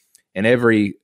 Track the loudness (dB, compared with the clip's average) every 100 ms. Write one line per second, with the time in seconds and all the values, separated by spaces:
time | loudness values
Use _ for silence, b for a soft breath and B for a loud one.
0 | b b _ -4 -2 0 2 0 0 -6